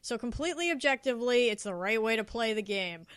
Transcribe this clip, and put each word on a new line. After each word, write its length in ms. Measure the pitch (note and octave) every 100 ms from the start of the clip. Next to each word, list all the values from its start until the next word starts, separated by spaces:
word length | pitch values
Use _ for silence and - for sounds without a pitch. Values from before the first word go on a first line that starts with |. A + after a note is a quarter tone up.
So 160 | - A#3
completely 540 | A#3+ A3 D#4+ D#4+ F4
objectively, 800 | D4+ C#4+ C4 C4+ A#3+ A#3+ B3 A#3+
it's 160 | G#3
the 100 | G3+
right 260 | F3 F#3+ A3
way 140 | A3
to 80 | A3
play 300 | G#3 A3+ A3+
the 100 | G#3+
game. 440 | G3+ G3+ F3+ E3+ E3